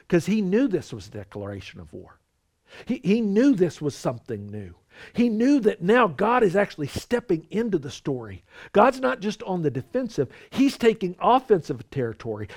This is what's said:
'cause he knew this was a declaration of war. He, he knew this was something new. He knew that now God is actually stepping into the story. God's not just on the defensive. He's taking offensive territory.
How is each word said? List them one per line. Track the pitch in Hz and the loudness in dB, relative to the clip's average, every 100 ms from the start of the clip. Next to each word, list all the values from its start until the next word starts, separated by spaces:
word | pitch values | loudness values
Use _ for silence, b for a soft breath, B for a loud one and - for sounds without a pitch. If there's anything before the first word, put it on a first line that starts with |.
| - | -2
'cause | 175 165 | 0 2
he | 220 | 0
knew | 185 208 277 | 0 2 2
this | 180 - | -2 -6
was | 113 - | -14 -14
a | |
declaration | 107 98 104 101 101 - 95 | -14 -14 -12 -10 -10 -14 -18
of | 78 | -18
war. | 98 - _ _ _ _ _ B B - | -18 -20 _ _ _ _ _ B B -8
He, | 254 | -4
he | 175 220 | 2 2
knew | 214 196 277 | 2 4 4
this | 214 175 - | 4 2 0
was | 147 | -6
something | - 160 120 - 107 104 | -4 -6 -6 -8 -10 -10
new. | 104 92 87 _ B B | -12 -14 -18 _ B B
He | - 240 | 0 0
knew | 214 247 285 | 2 2 4
that | 208 - | 2 2
now | 175 240 214 | 2 4 4
God | 131 208 247 | 2 0 4
is | 208 185 | 2 2
actually | 202 - 143 | -2 -4 -8
stepping | - - 240 - 165 - | -8 -4 -4 -2 -4 -2
into | 196 233 180 | -4 -2 -4
the | 135 | -4
story. | - - 127 110 92 _ B B | -8 -6 -6 -8 -16 _ B B
God's | 196 240 254 | 4 4 4
not | 254 262 | -2 -2
just | 214 202 | -4 -6
on | 226 180 | -6 -2
the | 151 | -2
defensive. | 127 - 247 254 - 131 B B | -4 -6 -6 -4 -4 -6 B B
He's | - 269 - | 0 0 2
taking | 233 214 180 175 | 2 2 -2 -2
offensive | 180 254 - 190 - 123 - | 2 2 4 0 0 -10 -8
territory. | 139 117 107 117 104 104 | -6 -6 -6 -8 -8 -10